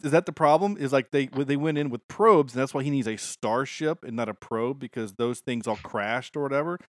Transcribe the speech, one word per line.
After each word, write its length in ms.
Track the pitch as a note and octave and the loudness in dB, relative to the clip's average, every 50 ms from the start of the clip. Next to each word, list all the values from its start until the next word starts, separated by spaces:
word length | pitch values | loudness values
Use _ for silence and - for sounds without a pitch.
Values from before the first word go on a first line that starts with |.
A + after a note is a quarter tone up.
| - | 0
is 60 | C#3+ | 2
that 140 | D3 E3+ F3+ | 2 2 2
the 60 | F#3+ | 2
problem? 460 | D3+ - D#3+ D3 D3+ D#3+ G3 G3+ G3+ | 0 4 6 6 6 6 4 0 -2
Is, 160 | - C#3+ C3 C#3 | -2 -2 2 2
like, 180 | C3+ B2+ - | 2 2 2
they, 140 | - C#3+ C3+ | 0 0 0
w-, 180 | B2+ C3+ C3 C#3+ | 0 -2 -4 -2
they 140 | C3+ C#3+ | 0 0
went 200 | C#3+ D3+ D#3+ D3+ | 0 0 0 0
in 120 | D3 D3 C#3 | 0 -2 -2
with 180 | A#2+ A2+ - | -4 -6 -10
probes, 460 | - - - G#3 A3+ G3+ D#3 C#3+ B2+ A#2 | -12 -2 4 6 8 8 6 6 2 0
and 80 | B2+ | -2
that's 120 | C3+ B2+ - | -2 -2 -2
why 80 | C#3+ C3 | -2 -2
he 60 | D3 | 0
needs 180 | C#3+ C#3 A2+ A2 | 0 0 0 0
a 80 | A2 | -4
starship 880 | G2+ - - - - - G#2+ A2+ B2 C#3 - - - D#3 D3+ D#3 - - | -4 -8 -10 -10 -4 -2 0 0 0 0 -2 -6 -4 -2 -2 -2 -4 -8
and 100 | B2 A2+ | -8 -4
not 140 | A#2 A#2 G#2+ | -4 -4 -4
a 40 | G2+ | -6
probe, 460 | - - - A#2 A2+ A#2 B2+ C#3 C3+ | -10 -10 -6 -4 -2 -2 -2 -4 -6
because 360 | C3+ A#2+ - A#2+ A2+ G2+ F#2+ | -10 -10 -8 -8 -8 -8 -4
those 260 | - A#2 A#2+ B2 - | -4 -2 -2 -2 -4
things 260 | - C3+ B2 A#2 G#2+ | -6 -6 -6 -4 -2
all 80 | A#2+ G#2+ | -4 -4
crashed 600 | - - - - G#2+ G2+ G#2+ A#2 B2+ - - - | -4 -6 -6 -6 -4 -2 -2 -2 -4 -4 -6 -6
or 60 | D3+ C#3+ | -6 -4
whatever? 360 | C#3 C#3 C#3+ D3+ E3+ F3 - - | 0 0 0 0 -2 -6 -8 -10